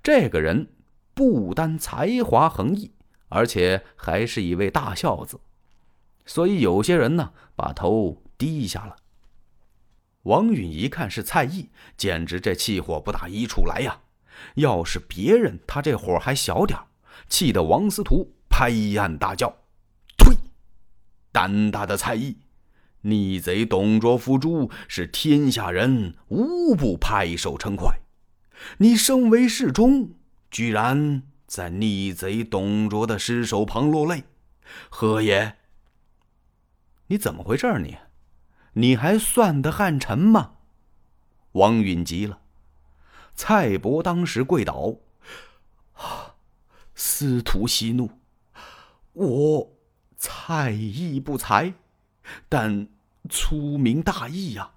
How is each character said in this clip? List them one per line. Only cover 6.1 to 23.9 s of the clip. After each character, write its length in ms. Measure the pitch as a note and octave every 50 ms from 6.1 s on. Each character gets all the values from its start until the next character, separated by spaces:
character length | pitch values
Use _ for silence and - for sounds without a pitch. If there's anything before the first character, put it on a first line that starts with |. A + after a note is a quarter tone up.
| _ _ _
所 200 | - - D3+ E3+
以 140 | F#3 G3+ F3+
有 220 | A#2+ F#2 F2 G2
些 140 | A2 - F3
人 200 | E3 A#2+ A#2+ D#3+
呢， 160 | E3+ C#3 - _ _ - _ _
把 160 | - - C#2
头 500 | C#2 D2+ F#2 F2+ G#2+ A2+ G#2 F2 C#2+ - _ - -
低 320 | _ C3 D#3+ D#3+ D3+ A#2+ F#2
下 160 | - F#2+ G#2+
了。 100 | G#2 - _ _ _ _ _ _ - _ - _ _ _ _ _ _ _ _ _ _ _ _ _ _ _ _ _
王 280 | E2+ G#2+ D#3 G#3+ A#3
允 180 | A3 C#3 F#2 E2
一 160 | D#2 D#2 G#2
看 240 | C3+ C3+ E3+ D#3 G2+
是 120 | - A#2
蔡 240 | - - - F3 C3+
邕， 240 | B2+ E3+ F#3+ C#3 - _ - - - _
简 300 | - - G2 F2 E2 E2
直 120 | E2 F2 F2+
这 160 | F2+ G#2+ F2+
气 240 | - - - G#2 F#2
火 220 | E2 - E2 D#2
不 100 | - -
打 160 | G#2 - -
一 200 | F2 G2 A2 B2
处 200 | A2 - - -
来 140 | - A#5 -
呀。 200 | B3+ - - - _ _ _ _ _ _ - - - - _
要 280 | C3+ D3+ C#3 G#2+ E2+ E2
是 160 | - - F2+
别 340 | - - - F2 G2 C#3+ A3
人， 240 | A#3+ A3+ D3 F2+ D#2+ _
他 140 | - - C#3+
这 160 | C#3+ D#3 B2+
火 220 | G#2 - F#2 F2 E2+
还 160 | - B2+ C#3
小 320 | C3+ - - E2+ - G3
点 120 | - - -
儿， 80 | - _ _ _ _ _ - - - -
气 220 | - - F#3 C3+
得 120 | F#2 F#2
王 280 | E2 D#2 - C#3+ G3+ G#3
司 140 | F3+ - G3+
徒 300 | - - F3 - - _ _ _ _
拍 200 | - - C3+ A#2+ A#2+ A2 G#2+ G#2 G2+ G#2
案 180 | G2+ F#2 D#2 C#2+
大 160 | - G#2+ -
叫 140 | - B2+ - - _ _ _ _ _ _ _ _ _ _ - _ -
：“呸！ 180 | - - B3+ - - - - - - - - - - - - - - - - _ _ _
胆 380 | - - F2+ F#2+ G2+ G#2 G#2+ G#2+
大 160 | G2+ G#2 G2+
的 100 | F#2+ G2+
蔡 200 | G2 - - A#2+
邕， 200 | A2+ B2+ C#3+ - - _ _ _ _ _ _ _ _ _ _ _ -
逆 400 | - G#2 G#2+ G#2 G2+ F#2+ F#2 F#2
贼 240 | E2+ F2+ F2+ G#2 A2+
董 340 | A2+ - F#2 G2+ G#2+